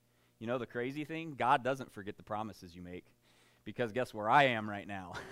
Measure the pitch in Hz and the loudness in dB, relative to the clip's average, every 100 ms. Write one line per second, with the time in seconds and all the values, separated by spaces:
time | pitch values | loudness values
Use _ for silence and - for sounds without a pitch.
0 | _ _ _ - 113 127 113 120 123 147 | _ _ _ -10 -2 -2 -2 -2 -4 -4
1 | 147 160 165 123 120 143 120 131 120 107 | -6 -6 -6 0 4 4 2 -2 -4 -8
2 | 98 - - 107 110 - 90 87 87 90 | -10 -10 -6 -4 -4 -8 -16 -14 -12 -12
3 | - _ _ _ _ _ - 117 117 113 | -14 _ _ _ _ _ -10 -2 0 0
4 | 123 110 104 143 135 113 107 101 98 98 | -2 0 6 8 8 4 -2 -6 -6 -8
5 | 90 87 - | -8 -10 -10